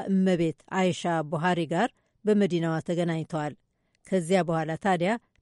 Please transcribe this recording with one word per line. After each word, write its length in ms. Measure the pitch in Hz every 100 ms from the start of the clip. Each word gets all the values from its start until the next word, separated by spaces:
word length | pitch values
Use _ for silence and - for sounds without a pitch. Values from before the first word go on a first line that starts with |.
| 196
እመቤት 520 | 190 190 170 165 - -
አይሻ 300 | 190 185 - 175 160
ቡሃሪ 360 | 151 160 180 170 156
ጋር 220 | 170 247 _ _ _
በመዲናዋ 500 | 208 208 190 170 165 160
ተገናኝተዋል። 760 | - 175 170 160 147 156 151 - _ _ _ _ -
ከዚያ 340 | 190 160 185
በኋላ 280 | 165 160 156 156
ታዲያ 340 | 202 175 180 233 _ _